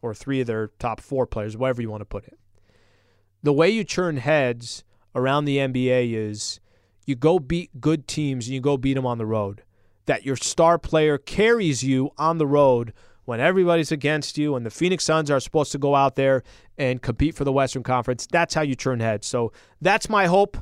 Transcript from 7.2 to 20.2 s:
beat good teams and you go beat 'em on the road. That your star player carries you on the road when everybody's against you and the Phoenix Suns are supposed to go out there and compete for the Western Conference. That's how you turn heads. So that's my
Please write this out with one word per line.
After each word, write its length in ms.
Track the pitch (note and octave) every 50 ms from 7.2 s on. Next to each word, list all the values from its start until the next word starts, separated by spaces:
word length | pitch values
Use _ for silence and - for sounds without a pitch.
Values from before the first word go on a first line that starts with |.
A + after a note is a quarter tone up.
| B2 D#3 F3 F#3
beat 420 | C#3+ B2+ E3 E3+ F3+ - _ C3
good 260 | A#2 D#3 D#3+ D#3+ C3+ -
teams 380 | - - D3+ C#3+ C3+ B2+ A2+
and 80 | A#2 C3+
you 80 | C3+
go 160 | B2 C#3+ C#3+ C3+
beat 200 | B2 C3+ C3+ C3+
'em 80 | C3 B2+
on 100 | A#2+ A#2
the 80 | A2+
road. 380 | G#2+ A2 A2 G#2 G2 G2+ G#2 - _ _ _ _ _ _ _ _
That 180 | - C#3 A2 -
your 120 | C3+ C3+
star 420 | A#2+ - - - - E3 E3 E3+ D#3+
player 400 | - - - D#3+ D#3 D3+ D3 C3+
carries 680 | - - - - G3+ A3 A#3 A#3 G#3 E3 C#3+ A#2 B2
you 280 | C3+ C3+ C3 C3 C#3+ _ -
on 180 | D3 D#3+ E3 E3
the 80 | D#3
road 480 | C#3 C#3 D3 D3 C3+ B2+ A#2+ A#2 A2+ G#2+ - - - - _ _
when 140 | - A#2+ A2+
everybody's 520 | B2+ E3 F#3 F#3+ F#3 F3 E3+ E3+ D#3+ C#3
against 460 | D#3+ D3+ C3 D3 D3+ D#3 C#3+ - - D#3
you 160 | D3 D3+ C#3+
and 100 | B2+ A#2
the 60 | A2+
Phoenix 360 | - - E3 F3 F#3+ F3+ -
Suns 260 | - D#3+ D#3+ D#3+ C#3+
are 80 | D3 C3+
supposed 320 | - - - D#3+ D3 -
to 80 | - D3
go 160 | C#3 C#3+ C#3+
out 200 | C#3 C#3 C#3 B2+
there 280 | - C3+ C3+ C3+ C3 - - - - _ - _ -
and 240 | D3 B2+ B2+ B2+
compete 320 | - - A#2+ - C#3 D#3 E3
for 100 | - D3
the 80 | C#3
Western 300 | C3+ C#3 C3+ C3 - C3
Conference. 460 | A#2+ - B2+ B2+ A#2+ - B2+ A#2 - -
That's 220 | - F3 E3+ E3 -
how 80 | D#3
you 140 | D#3 D3 C3
turn 240 | A#2+ - C#3+ B2+ A#2+
heads. 260 | A2+ A2+ A2 G2+ -
So 260 | - - B2 A#2 A2 - - _ _ _ _
that's 260 | - F#3+ G3+ A3 - -
my 200 | A3 G#3